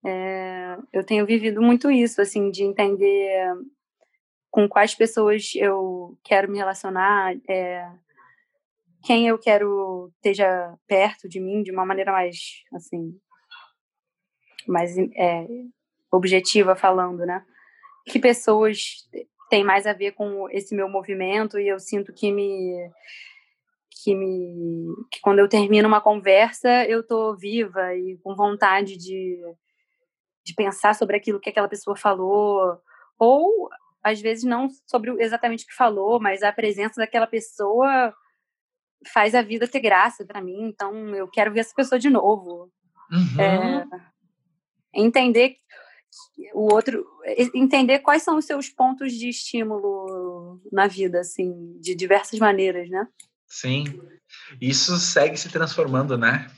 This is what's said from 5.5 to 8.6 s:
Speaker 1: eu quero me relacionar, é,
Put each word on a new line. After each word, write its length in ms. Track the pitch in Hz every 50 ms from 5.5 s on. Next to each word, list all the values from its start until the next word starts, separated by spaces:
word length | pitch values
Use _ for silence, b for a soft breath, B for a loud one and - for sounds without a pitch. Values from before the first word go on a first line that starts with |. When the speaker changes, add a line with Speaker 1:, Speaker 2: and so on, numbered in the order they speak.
| -
Speaker 1:
eu 640 | - - 202 196 196 190 185 180 180 180 175 - _ _
quero 260 | - 214 196 196 196
me 60 | 202 202
relacionar, 760 | 202 190 190 190 - 196 190 185 185 196 208 202 190 185 180 180 _ -
é, 400 | 190 185 185 180 180 180 175 175 175 180 _ b b b b b b b b b b b